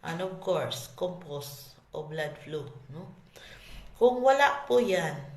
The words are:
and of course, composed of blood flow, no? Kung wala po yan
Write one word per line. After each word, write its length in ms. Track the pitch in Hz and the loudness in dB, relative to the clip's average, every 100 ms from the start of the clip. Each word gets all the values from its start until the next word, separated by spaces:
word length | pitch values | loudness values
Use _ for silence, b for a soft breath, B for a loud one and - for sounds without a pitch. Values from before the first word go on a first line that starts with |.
| 156 | -6
and 160 | 165 | -6
of 160 | 190 185 | -6 -6
course, 560 | - 170 120 - - | 0 0 0 -6 -10
composed 800 | - 180 175 165 143 143 - - - _ 151 | -6 -6 -6 -10 -10 -10 -14 -18 -20 _ -12
of 160 | 151 | -8
blood 240 | 156 147 143 143 | -6 -6 -8 -10
flow, 240 | 156 127 - - | -8 -8 -14 -16
no? 160 | 151 190 - - B B B B B B - | -14 -14 -18 -20 B B B B B B 4
Kung 240 | 240 247 | 4 6
wala 480 | 254 277 277 - - | 4 6 4 2 2
po 80 | 247 | 2
yan 400 | 208 180 165 143 - | 4 2 0 -6 -12